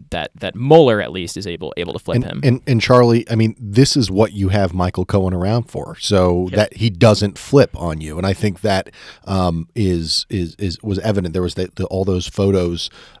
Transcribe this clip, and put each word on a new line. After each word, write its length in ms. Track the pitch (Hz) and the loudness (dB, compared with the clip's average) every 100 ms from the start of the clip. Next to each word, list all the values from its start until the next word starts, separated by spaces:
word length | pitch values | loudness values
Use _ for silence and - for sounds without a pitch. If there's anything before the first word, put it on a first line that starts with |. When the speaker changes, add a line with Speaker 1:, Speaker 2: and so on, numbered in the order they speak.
| - | -10
Speaker 1:
that, 200 | 85 71 - | -8 -8 -10
that 180 | 95 | -10
Mueller 480 | 98 135 160 135 107 | -6 4 6 6 2
at 100 | 64 | -2
least 240 | 90 85 - | -8 -8 -8
is 100 | 87 | -10
able, 280 | 82 82 - | -10 -10 -8
able 160 | 87 | -8
to 60 | - | -8
flip 160 | - 117 | -4 -4
Speaker 2:
And, 80 | |
Speaker 1:
him. 160 | - 135 | -2 0
Speaker 2:
and, 200 | 139 127 - | 0 0 0
and 140 | 117 | 0
Charlie, 480 | - 123 120 117 - | 4 6 6 2 0
I 40 | |
mean, 200 | 113 110 - | 0 0 -2
this 360 | 104 101 135 | -2 4 4
is 160 | 147 98 | 4 0
what 220 | 95 107 | 2 0
you 160 | 101 95 | 0 0
have 240 | 101 92 | 0 0
Michael 320 | 90 90 - | 0 -2 -2
Cohen 300 | 92 101 95 | 0 0 0
around 300 | 90 95 117 | -2 0 -2
for, 320 | 120 82 78 80 | -4 -10 -12 -10
so 520 | - 101 90 87 90 | 0 2 4 2 0
Speaker 3:
Yeah. 60 | 98 | 0
Speaker 2:
that 180 | 107 | -2
he 140 | - 110 | 0 -2
doesn't 480 | 87 113 104 104 - | 4 4 6 0 -4
flip 340 | - 139 110 | 2 4 4
on 260 | - 85 78 | 0 -6 -6
you. 160 | 78 78 | -8 -4
And 100 | 95 | -2
I 60 | |
think 300 | 92 107 87 | 0 -2 -2
that, 260 | 104 95 - - - - - | -2 -2 -4 -16 -20 -18 -4
um, 420 | 95 90 82 82 | 0 0 -2 -6
is, 500 | 117 98 85 80 - - | -2 0 0 -2 -6 -4
is, 240 | 101 82 - | -6 -6 -6
is, 240 | 101 80 | -8 -6
was 160 | 107 95 | -6 -4
evident. 340 | 110 101 90 | -2 -2 -2
There 80 | 90 | -2
was 120 | 87 92 | -4 -4
the, 140 | 92 | -8
the, 100 | - 95 | -6 -6
all 200 | 95 95 | -4 -2
those 200 | 90 - | -2 -4
photos, 600 | - 98 95 87 85 - - - _ | -2 0 2 0 -4 -10 -14 -20 _